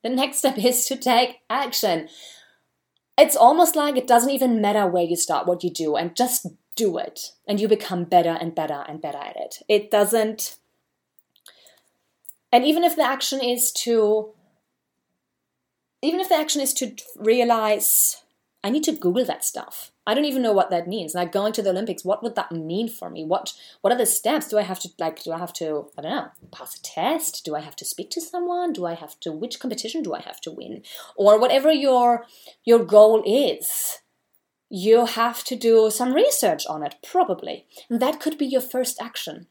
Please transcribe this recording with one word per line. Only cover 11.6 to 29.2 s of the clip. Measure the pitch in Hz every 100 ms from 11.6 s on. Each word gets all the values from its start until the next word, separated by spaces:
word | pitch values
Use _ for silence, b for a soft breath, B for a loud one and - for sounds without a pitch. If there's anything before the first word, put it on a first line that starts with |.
| b b b _ _ _ - _ _
and | 247 269
even | 311
if | 339 320
the |
action | 262 269 - 269
is | 247 247 -
to, | - 240 226 208 214 214 _ _ _ _ _ _ _ _ _ _ _ _ _ _ _ _ _
even | 285 349
if | 381
the | 330
action | 311 294
is | 269
to | - 247 - - -
realize, | 208 247 240 226 214 208 - - - - _ _ _ _
"I | 202
need | 285
to | 311
Google | 311 180 196
that | 254 151
stuff. | - - - - - _ -
I |
don't | 240 294
even | 262
know | 240
what | 196 180
that | 175 175
means. | 214 160
Like, | 180 175
going | 196 208
to | 226
the | 196
Olympics, | 185 220 180
what | 185 208
would | 233 220
that | -
mean | 170 156 180 226
for | - 180
me? | -
What, | 156 185 - B B B
what | -
are | 247
the | 131
steps? | - 214 208 208
Do | 214
I |
have | 185 185
to, | 185 -
like, | 160 160
do | -
I | 165
have | 175
to, | - 160 151 - -
I |
don't | 151
know, | 269 - - -
pass | - 135 -
a |
test? | - - 196 320 320 -
Do | - 151
I |
have | 156
to | -
speak | - - 208
to | -
someone? | 330 359 349 349 349
Do | 233 175
I |
have | 170 151 -